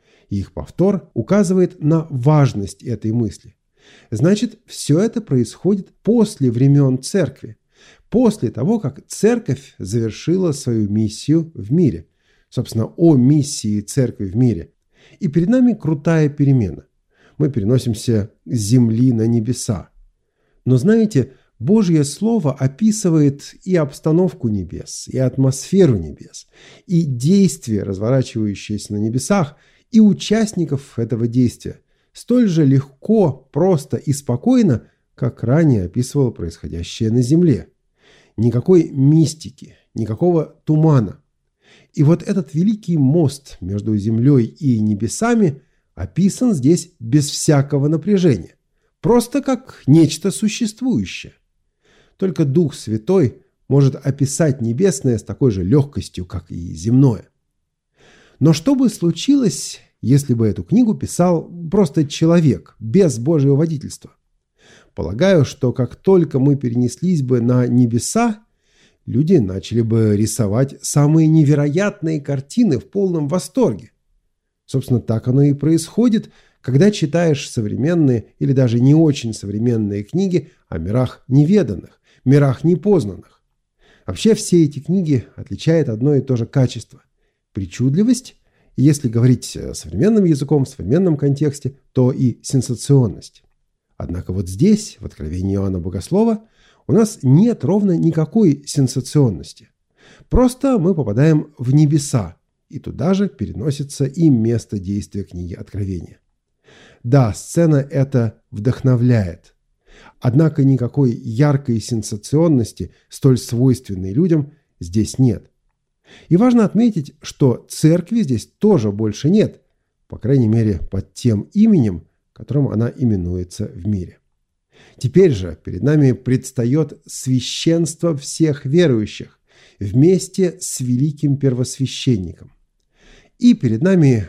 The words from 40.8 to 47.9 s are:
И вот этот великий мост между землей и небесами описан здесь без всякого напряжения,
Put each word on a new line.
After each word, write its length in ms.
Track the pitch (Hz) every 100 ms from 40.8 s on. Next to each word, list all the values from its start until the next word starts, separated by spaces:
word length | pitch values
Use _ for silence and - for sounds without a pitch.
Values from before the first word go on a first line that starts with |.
| 160 143 101 - _ _ _ _ _ _ _
И 120 | -
вот 180 | 147 170
этот 320 | - 202 -
великий 440 | 151 190 214 - 170
мост 580 | 131 165 147 - - -
между 360 | 90 101 107 107
землей 480 | 101 113 127 139
и 340 | 110 - 139 117
небесами 840 | 107 104 110 - 226 240 190 139 _ _ _ -
описан 580 | 90 - 190 - 254
здесь 380 | 196 123 175 - -
без 280 | 113 147 143
всякого 600 | - - 147 139 143
напряжения, 640 | 143